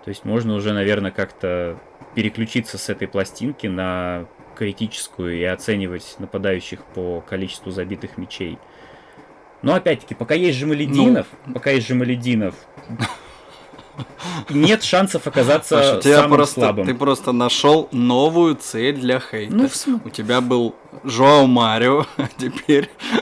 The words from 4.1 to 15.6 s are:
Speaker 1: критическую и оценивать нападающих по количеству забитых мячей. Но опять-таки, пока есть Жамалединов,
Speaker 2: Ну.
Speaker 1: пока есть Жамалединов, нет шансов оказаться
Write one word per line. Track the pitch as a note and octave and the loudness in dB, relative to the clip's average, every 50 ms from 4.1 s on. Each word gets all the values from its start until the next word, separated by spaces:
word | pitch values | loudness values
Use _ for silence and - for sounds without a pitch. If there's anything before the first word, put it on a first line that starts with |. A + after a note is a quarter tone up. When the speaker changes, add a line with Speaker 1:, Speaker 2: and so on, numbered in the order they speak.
| F2+ F2 E2+ - _ - - - - | -8 -8 -10 -14 _ -20 -20 -20 -10
Speaker 1:
критическую | - A2+ G2+ G2 - A2+ A2 - - - - - - F2+ F2 E2+ E2+ | -8 -8 -8 -6 -6 -8 -8 -8 -12 -14 -12 -10 -8 -6 -6 -4 -4
и | F2 | -4
оценивать | F#2 F#2 - - - G#2+ G2+ F#2+ F2+ F2+ E2+ - - - - | -4 -4 -6 -4 -4 -4 -4 -4 -6 -8 -12 -12 -16 -16 -16
нападающих | F#2+ - - G2 F#2+ G2 F#2+ F2+ - - F#2 - - - - | -14 -10 -8 -4 -2 -2 -2 -2 -6 -12 -16 -16 -18 -14 -10
по | F#2+ F2+ F2 F2 E2+ - - | -8 -8 -6 -8 -8 -10 -10
количеству | G2+ F#2 F#2+ F#2 - - - F#2+ | -8 -8 -8 -8 -10 -14 -14 -10
забитых | F2+ F#2+ F2+ F#2 G2 - - - - | -8 -8 -8 -8 -10 -12 -12 -14 -12
мячей. | - F2+ - - - F#2+ E2 D#2+ - - - - - - - - - - - - - - - - - _ - - _ | -14 -14 -14 -10 -10 -10 -10 -10 -14 -18 -20 -20 -20 -20 -20 -20 -20 -20 -20 -20 -20 -20 -20 -20 -20 _ -20 -18 _
Но | - C3+ E3+ | 0 0 0
опять-таки, | F#3 - F3+ D3 A#2 - - - | 2 2 0 -2 -2 -6 -14 -10
пока | - B2 - D3 | -10 -4 -2 0
есть | E3 F3+ E3+ C#3 B2+ | 0 2 0 0 0
Жамалединов, | C#3+ D#3 D3+ C#3+ D3 C3+ C#3 - - B3 A#3+ - F#2 - - - - | -2 -2 -2 -2 -2 0 2 4 4 6 4 2 0 -6 -14 -18 -14
Speaker 2:
Ну. | C3+ B2 | -12 -12
Speaker 1:
пока | B2 - C#3+ | -4 -2 0
есть | C3+ C3 A2+ - | 0 0 0 0
Жамалединов, | C3 B2 B2 A#2+ B2+ A#2+ A#2+ B2+ A#2+ A2 G#2 F#2 E2+ - - - - - - - A#2 A2+ - - - - - - - - - - - - - - - - - - - C#3+ B2+ - - - - F3+ F3 D#3 - - | 0 0 0 0 -2 -2 -2 0 0 0 0 -2 -6 -10 -20 -20 -20 -20 -18 -16 -8 -8 -8 -8 -8 -14 -18 -20 -20 -20 -20 -20 -20 -20 -20 -20 -20 -20 -20 -20 -18 -18 -18 -18 -16 -14 -12 -10 -10 -10 -8 -2
нет | D3 C#3+ D3+ F3+ A3 G#3+ - | 2 4 4 4 4 2 2
шансов | - - F3+ G3 F#3+ - D#3+ - | 0 2 2 2 2 -2 -4 -4
оказаться | C#3+ - C3+ B2 B2+ D3 D#3 | -2 0 2 4 4 2 2